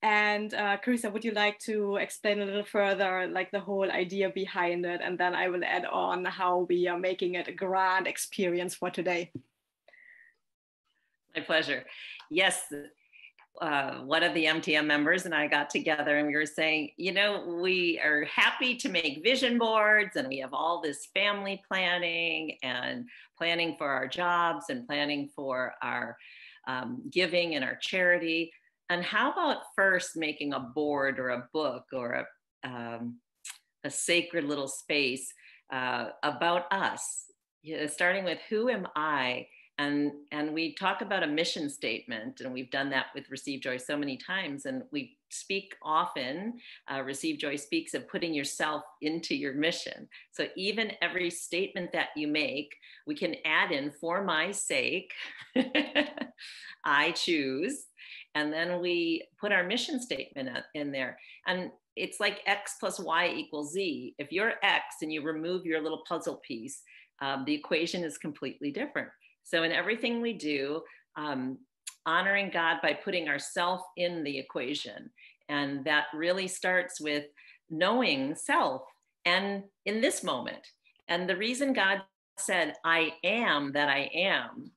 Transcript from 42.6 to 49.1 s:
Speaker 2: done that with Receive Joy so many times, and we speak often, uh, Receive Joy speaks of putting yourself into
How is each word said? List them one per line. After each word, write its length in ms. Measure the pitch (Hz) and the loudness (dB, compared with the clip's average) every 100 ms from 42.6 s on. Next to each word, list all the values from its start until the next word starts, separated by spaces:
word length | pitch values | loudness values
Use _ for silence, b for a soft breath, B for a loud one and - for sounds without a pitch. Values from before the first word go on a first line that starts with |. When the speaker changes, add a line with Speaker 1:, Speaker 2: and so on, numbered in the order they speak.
| 127 | -6
Speaker 2:
done 200 | 139 139 | -2 0
that 160 | 135 127 | 0 -2
with 160 | 139 135 | -8 -12
Receive 320 | 135 - 135 | -10 -6 -6
Joy 160 | 135 127 | -4 -6
so 180 | 127 147 | -4 -4
many 220 | 143 131 | -2 -6
times, 480 | - 185 175 139 139 | -6 -4 -4 -6 -6
and 160 | 131 123 | -6 -4
we 240 | 147 127 _ _ | -8 -8 _ _
speak 440 | - - 196 190 - | -14 -4 -4 -4 -12
often, 760 | 156 156 175 - 123 151 208 240 B B - | 0 0 2 -2 -4 -4 -6 -8 B B -8
uh, 80 | 135 | -6
Receive 380 | 131 143 165 147 | -4 -2 -2 -2
Joy 180 | 151 143 | -2 -4
speaks 380 | - 165 165 | -2 -4 -2
of 120 | 151 - | -6 -4
putting 280 | 190 175 | -4 -2
yourself 480 | 151 139 - 156 147 - - | -2 -2 0 0 0 -6 -6
into 340 | 151 | -4